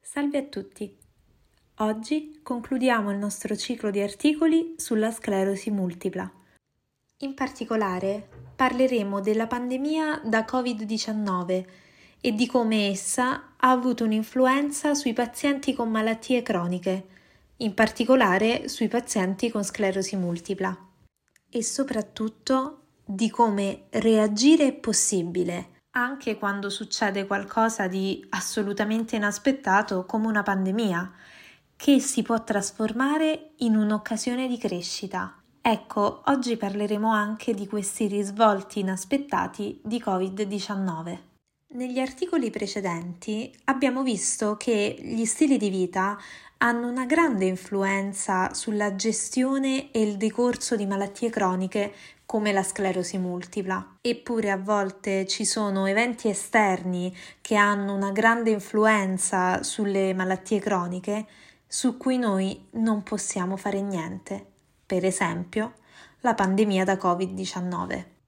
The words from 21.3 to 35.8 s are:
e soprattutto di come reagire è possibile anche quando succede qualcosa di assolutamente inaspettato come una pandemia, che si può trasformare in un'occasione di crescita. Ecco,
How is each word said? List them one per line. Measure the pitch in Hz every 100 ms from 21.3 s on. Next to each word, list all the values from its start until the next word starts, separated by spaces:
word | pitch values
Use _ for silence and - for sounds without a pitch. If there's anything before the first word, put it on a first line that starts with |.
| _ _
e | 240
soprattutto | 220 - 277 220 - - 220 - - 262 269 - _ _
di | - 196 226
come | - 233 202 196 - -
reagire | 226 220 220 214 208 269 320 277
è |
possibile | 262 - 208 - 196 170 180 180 175 175 _ _
anche | 247 247 277 247 214
quando | 202 202 196
succede | 196 214 - 214 196
qualcosa | 196 196 196 - 226 220 190
di | 190 190 - -
assolutamente | 190 - 226 202 202 214 220 226
inaspettato | 226 208 202 277 269 202 196 214 185
come | 185 220 220
una | 208
pandemia, | 202 190 190 208 214 170 185 - - - - - _
che | _ - 277
si | - -
può | 214 226
trasformare | - 202 196 - 220 220 269 302 311 311 - _
in | 233
un'occasione | 214 208 214 208 220 247 240 262
di | 240
crescita. | 202 180 175 - 190 185 190 - _ _
Ecco, | 233 214